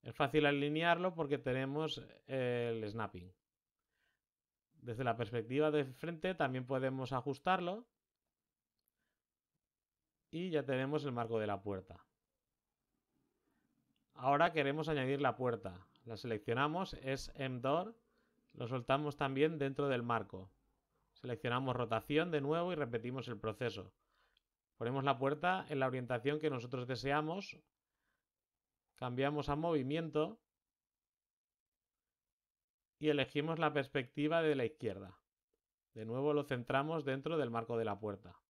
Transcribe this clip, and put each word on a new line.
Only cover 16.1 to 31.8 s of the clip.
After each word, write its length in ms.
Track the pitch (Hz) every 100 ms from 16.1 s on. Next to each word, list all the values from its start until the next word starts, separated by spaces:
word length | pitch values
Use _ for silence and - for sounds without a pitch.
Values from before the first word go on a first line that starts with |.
| 110
seleccionamos, 800 | 127 110 113 117 143 165 190 -
es 360 | 131 135 - -
M-Door. 600 | 131 127 131 156 196 233 _ _ _ _ _
Lo 140 | - 117
soltamos 500 | 127 120 139 151 -
también 420 | 139 135 156 165
dentro 280 | 139 135 143
del 140 | 127
marco. 500 | 120 113 98 95 95 _ _ _ _ _ _
Seleccionamos 640 | _ 120 117 123 120 135 123
rotación 560 | 117 113 - 147 175
de 100 | 151
nuevo 300 | 139 160 175
y 40 | 170
repetimos 520 | 135 117 120 131 127
el 120 | 104
proceso. 540 | 113 104 123 104 95 _ _ _ _ _ _ _ _ _
Ponemos 260 | 117 135
la 160 | 135 123
puerta 440 | 135 147 175 190 185
en 100 | 143
la 60 | 131
orientación 540 | 127 120 123 127 151
que 100 | 151
nosotros 380 | 131 120 127 123
deseamos. 720 | 123 131 143 156 180 190 - _ _ _ _ _ _ _ _ _ _ _ _ _ _
Cambiamos 540 | 127 123 139 147 139
a 60 | 143
movimiento. 840 | 170 156 131 156 165 151 165 220 _ _ _ _ _ _ _ _ _ _ _ _ _ _